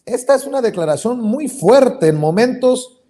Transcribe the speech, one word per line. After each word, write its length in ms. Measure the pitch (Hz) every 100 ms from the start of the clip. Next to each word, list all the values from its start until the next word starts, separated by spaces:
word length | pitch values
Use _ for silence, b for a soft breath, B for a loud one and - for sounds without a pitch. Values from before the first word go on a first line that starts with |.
| -
esta 260 | 247 247
es 140 | 269 269
una 160 | 277
declaración 580 | 226 180 160 143 226 247
muy 260 | 214 269 294
fuerte 600 | - 170 277 254 254 240
en 120 | 254
momentos 840 | 151 185 247 254 254 254 - _